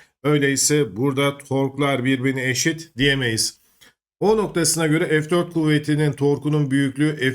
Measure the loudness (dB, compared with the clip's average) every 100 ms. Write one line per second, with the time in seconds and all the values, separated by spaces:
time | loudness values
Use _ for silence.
0 | _ _ 0 2 2 0 0 0 0 -2
1 | -2 0 -2 -4 -4 -2 -2 -2 -2 0
2 | 0 0 0 -2 -2 0 -2 -4 -10 -2
3 | 0 2 0 -2 -4 -8 _ _ -20 _
4 | _ _ 2 2 0 0 0 0 0 0
5 | 2 0 0 0 0 -2 2 2 2 0
6 | 0 0 0 0 0 0 0 0 0 0
7 | -2 0 -2